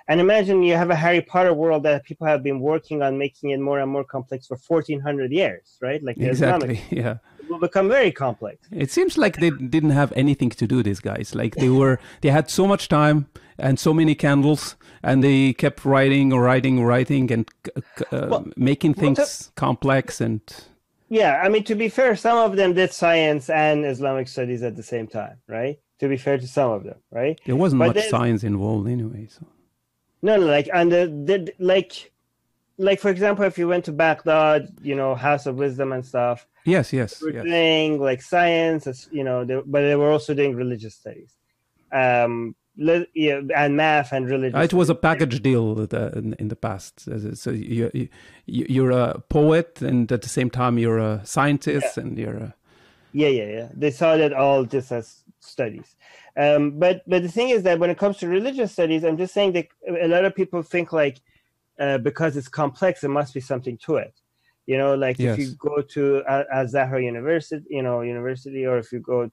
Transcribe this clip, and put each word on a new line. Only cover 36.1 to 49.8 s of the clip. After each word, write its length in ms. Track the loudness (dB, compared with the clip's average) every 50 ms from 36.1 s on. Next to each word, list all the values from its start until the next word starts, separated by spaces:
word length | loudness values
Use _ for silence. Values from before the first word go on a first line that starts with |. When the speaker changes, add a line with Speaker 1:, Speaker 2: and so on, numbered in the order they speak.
| -4 -2 -2 -2 -2 -4 -10 _ _ _ _
Speaker 2:
Yes, 260 | 0 0 2 0 0
yes, 280 | -2 -4 -4 -4 -6 -8
Speaker 1:
they 60 | -8
were 60 | -8 -8
Speaker 2:
yes. 100 | -6 -6
Speaker 1:
doing, 540 | -4 0 2 2 4 4 2 2 0 0 0
like, 220 | 0 -2 -2 -2
science, 640 | -4 -2 0 2 2 4 2 2 2 0 -2 -2 -4
as-, 200 | -8 -10 -12 -14 -10
you 120 | -8 -6 -4
know, 220 | -2 -2 -2 -2
they, 100 | -4 -4 -6 -4
but 160 | -2 0 2
they 140 | 2 2 2
were 160 | 4 4 2
also 220 | 2 2 0 -2 -2
doing 200 | 0 0 0 0
religious 400 | -2 -4 -6 -6 -8 -10 -16 -18
studies. 360 | _ _ -18 -18 -18 -20 _ _ _ _ _ _ _ _ _ _ _ _ _ -2
Um, 640 | 0 2 2 2 2 2 0 -2 -4 -6 -8 -10 -14 _ _ _
le-, 280 | -4 0 0 2 0 0 -4 _
yeah, 260 | -2 0 0 0 -2 -4 -2 0
and 220 | 0 2 2 2
math 340 | 2 2 2 2 2 0 0
and 160 | -4 -4 -2 -2
religious 280 | -2 -2 -2 -2 0 0
Speaker 2:
Uh, 40 | 0
it 100 | 2 2
was 160 | 2 2 2
a 40 | 2
Speaker 1:
studies. 80 | 2
Speaker 2:
package 400 | 0 0 2 2 0 -2 -2 -2
deal, 460 | 0 2 2 2 2 0 -2 -2 -4 -4 -4
uh, 160 | -4 -4 -4 -6 -6
in, 140 | -6 -8 -6
in 140 | -6 -6 -8
the 80 | -6
past. 500 | -6 -6 -6 -6 -8 -12 -18 -20 -18 -14
Uh, 260 | -10 -10 -8 -8 -8 -10
so 160 | -8 -8 -8
you, 380 | -6 -6 -6 -4 -4 -2 -2 -2 -4
you, 160 | -6 -6 -6 -10 -18 -20 -20 -20 -20 _
you're 460 | -8 -6 -4 -2 0 0 2 2 4
a 280 | 2 2 2 0 -2 -6 -6 _
poet, 520 | 2 4 4 4 4 4 2 -2 _ -8